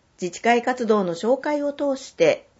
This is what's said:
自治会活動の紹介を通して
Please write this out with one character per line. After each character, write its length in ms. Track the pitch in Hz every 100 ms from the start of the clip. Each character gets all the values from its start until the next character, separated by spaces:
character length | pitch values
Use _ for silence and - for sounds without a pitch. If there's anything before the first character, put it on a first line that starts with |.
| _ _
自 160 | 180 -
治 60 |
会 200 | 226 233
活 240 | 233 247 220
動 160 | 214
の 120 | 185
紹 260 | 170 214 262
介 220 | 302 294
を 100 | 285
通 240 | 285 285 262
し 180 | -
て 320 | - 160 - -